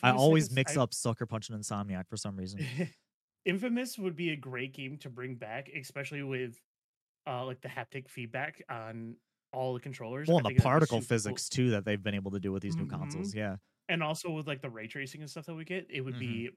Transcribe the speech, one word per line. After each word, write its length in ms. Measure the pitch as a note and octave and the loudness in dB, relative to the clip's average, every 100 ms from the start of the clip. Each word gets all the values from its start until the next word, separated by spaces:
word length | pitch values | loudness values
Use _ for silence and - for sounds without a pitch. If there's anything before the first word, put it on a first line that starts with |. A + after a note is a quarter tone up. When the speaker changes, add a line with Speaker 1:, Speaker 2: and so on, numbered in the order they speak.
Speaker 1:
I 80 | B2+ | 4
Speaker 2:
Infamous, 20 | |
I 20 | B2+ | 8
Speaker 1:
always 340 | C#3+ D#3+ A2 | 8 8 6
Speaker 2:
guess 60 | B2+ | 2
Speaker 1:
mix 220 | C3 D3+ | 2 2
Speaker 2:
I 40 | |
Speaker 1:
up 120 | B2 | 2
Sucker 320 | - B2 A2+ A2+ | 0 -2 -2 -2
Punch 240 | A2+ - | -4 -6
and 100 | G#2+ | -8
Insomniac 480 | G#2 G#2 G2+ F#2 F#2 | -6 -4 -4 -4 -6
for 80 | G#2+ | -8
some 180 | G#2 G2 | -8 -6
reason. 240 | F#2 G2 | -8 -6
Speaker 2:
<laughs> 880 | C#3+ B2+ F3 - _ _ _ _ - | -6 -4 -6 -8 _ _ _ _ -4
Infamous 520 | F#3 A#3+ A#3 B3 - | -2 -2 -2 -4 -6
would 180 | F#3+ D#3 | -6 -2
be 160 | E3+ | -2
a 40 | D3+ | -4
great 380 | C3 B2+ C3+ | -6 -6 -6
game 240 | C3+ C3 D3 | -8 -10 -10
to 100 | C#3+ | -12
bring 260 | A#2+ B2+ B2 | -10 -8 -8
back, 340 | G#2+ A#2 C3+ | -8 -10 -10
especially 540 | D#3 C3 C#3+ C3+ D3 | -12 -10 -10 -8 -6
with, 380 | C#3 B2+ B2 A#2 _ _ _ _ _ _ - | -4 -4 -4 -8 _ _ _ _ _ _ -8
uh, 200 | B2+ C3 | -6 -6
like, 160 | B2+ | -8
the 80 | B2 | -10
haptic 400 | C3 A#2+ C3+ C3 | -10 -8 -10 -12
feedback 520 | - A#2 B2+ D3 D3+ - | -10 -8 -6 -6 -8 -12
on 460 | A#2+ A2+ A2+ A2+ A#2 _ _ _ | -10 -8 -10 -10 -14 _ _ _
all 200 | B2+ C3 | -4 -2
the 60 | B2 | -4
controllers. 480 | C#3+ C3 A2+ B2+ D3+ | -6 -10 -8 -2 6
Speaker 1:
Well, 100 | E3+ | 6
Speaker 2:
I 20 | |
Speaker 1:
and 60 | A#2 | 8
the 40 | |
Speaker 2:
think 80 | B2+ | 8
that'd 40 | |
be 60 | C3+ | 10
Speaker 1:
particle 280 | C#3+ D#3 A#2 | 8 8 4
Speaker 2:
super 60 | A#2+ | 4
cool. 0 | A#2 | 2
Speaker 1:
physics, 340 | G#2 - - | 2 -2 -2
too, 200 | - B2+ | 4 4
that 140 | G#2 G2+ | 4 2
they've 160 | G#2 | 0
been 140 | G2+ G2+ | 0 -2
able 160 | F#2+ | -2
to 80 | G2 | -2
do 120 | G2 | 0
with 100 | F#2+ | -2
these 140 | G2 E2 | -2 -2
new 100 | D2+ | -2
consoles, 420 | F2 D2 D#2 G2 | -4 -4 -4 -6
Speaker 2:
Mm-hmm. 80 | G#2+ | -4
Speaker 1:
yeah. 180 | G#2+ F#2+ - _ - | -4 -4 -10 _ -4
Speaker 2:
And 140 | E3+ | -2
also 260 | D3+ D#3+ F3+ | -2 -4 -4
with, 160 | D#3 D3 | -6 -4
like, 140 | C#3 | -6
the 80 | C#3 | -8
ray 180 | A2+ A2 | -10 -10
tracing 340 | D3 C3+ D3 | -10 -10 -10
and 80 | D3+ | -12
stuff 160 | E3 D3+ | -12 -12
that 100 | D#3+ | -12
we 80 | |
get, 240 | D#3+ F3+ F3 | -8 -8 -6
it 120 | D3 | -6
would 140 | C3 A#2+ | -6 -6
Speaker 1:
Mm-hmm. 40 | |
Speaker 2:
be 300 | A#2 A2+ A#2+ | -4 -4 -6